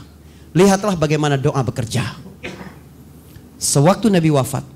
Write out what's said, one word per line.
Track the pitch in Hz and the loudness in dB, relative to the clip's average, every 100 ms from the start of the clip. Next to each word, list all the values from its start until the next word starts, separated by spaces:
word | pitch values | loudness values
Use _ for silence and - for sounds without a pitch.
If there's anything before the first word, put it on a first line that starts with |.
| - - - - - | -16 -20 -20 -20 -4
Lihatlah | 160 196 190 214 | 2 4 4 0
bagaimana | 175 151 151 151 139 | -2 0 0 0 0
doa | 147 143 107 | 0 -2 -4
bekerja. | - 113 117 - - - - - - - - - - - - - - - - | -4 -4 -4 -6 -10 -18 -18 -16 -16 -18 -20 -20 -20 -20 -20 -20 -20 -20 -8
Sewaktu | - 143 156 202 226 | -2 2 4 4 2
Nabi | 185 160 | 2 2
wafat | 143 123 131 - | 2 0 -4 -6